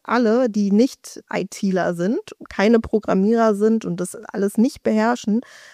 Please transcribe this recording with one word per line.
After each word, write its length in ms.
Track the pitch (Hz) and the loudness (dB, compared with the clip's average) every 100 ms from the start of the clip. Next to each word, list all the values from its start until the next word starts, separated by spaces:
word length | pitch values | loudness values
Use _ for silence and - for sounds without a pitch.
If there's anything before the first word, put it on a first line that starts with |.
alle, 440 | - 233 226 233 247 | -4 0 2 2 0
die 240 | 208 202 | 0 2
nicht 520 | 202 269 - - - - | 4 2 0 -18 -18 -8
I 140 | 175 185 | -6 -6
Tler 480 | - 196 185 175 170 | -4 -2 0 -2 -2
sind, 240 | 180 320 - - - | -2 -2 -6 -16 -10
keine 300 | - 196 233 | 0 2 2
Programmierer 760 | - 220 - 190 202 233 220 202 | 2 -2 0 0 2 2 2 2
sind 280 | 214 226 | 0 0
und 160 | 180 175 | -2 -6
das 160 | 180 - | -8 -10
alles 440 | - 180 196 - | -12 -4 -2 2
nicht 240 | 254 - | 0 0
beherrschen, 580 | - 214 226 - - 220 - - - | -2 2 2 0 -2 -4 -4 -14 -20